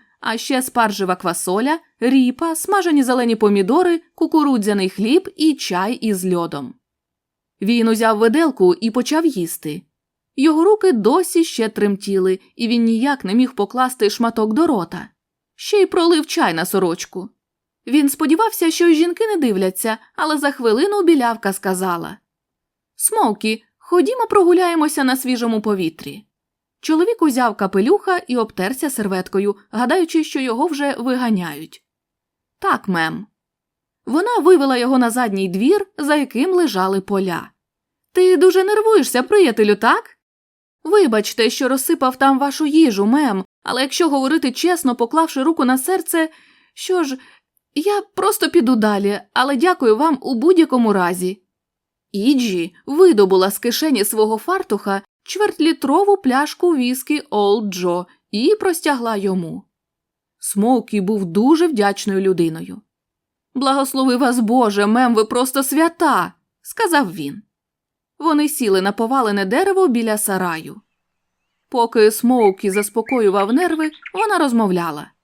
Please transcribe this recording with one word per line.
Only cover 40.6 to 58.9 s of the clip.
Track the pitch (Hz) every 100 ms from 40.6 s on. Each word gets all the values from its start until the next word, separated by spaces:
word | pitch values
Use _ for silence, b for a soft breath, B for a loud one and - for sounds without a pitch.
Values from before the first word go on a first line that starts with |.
| _ _ 311
«Вибачте, | 415 330 220 208 - 226
що | - 262
розсипав | 262 269 339 262 262
там | 269 269
вашу | 277 269 302
їжу, | 311 311 196 202
мем, | 269 285 190 - _
але | - 247
якщо | 269 - 330
говорити | 277 262 320 269
чесно, | 254 330 339 262 240
поклавши | 233 311 320 277
руку | 262 330 254
на | 262
серце, | 262 381 330 339 320 b b b b
що | - - 370
ж, | 285 262 B B _ _ _
я | - 359 415
просто | 403 - 381 427 320
піду | 339 233 247
далі, | 214 202 202 202 -
але | - 262 277
дякую | 349 359 247 214
вам | 311 294
у | 233 247
будь-якому | 294 370 311 254 226
разі». | 202 175 180 180 208 _ _ _ _ _ _ _
Іджі | 202 220 277 233 185 170 b -
видобула | 294 370 214 196 190 185
з | 196
кишені | 240 - 311 247 208
свого | 220 214 226
фартуха | - 381 381 202 - 196 - _
чвертьлітрову | - 381 415 - 311 311 262 302 403 392
пляшку | 262 247 294 - 349 302
віскі | 247 254 - 302
Old | - 208 202 208 208
Joe | 180 180 175 180 b _
і | 208 269 427
простягла | 381 339 311